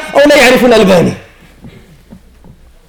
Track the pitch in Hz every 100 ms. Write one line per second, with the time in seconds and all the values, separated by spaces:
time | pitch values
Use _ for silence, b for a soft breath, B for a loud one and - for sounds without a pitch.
0 | - - 294 294 247 254 247 220 196 180
1 | 131 - - _ - _ - - - -
2 | _ - _ _ - - - _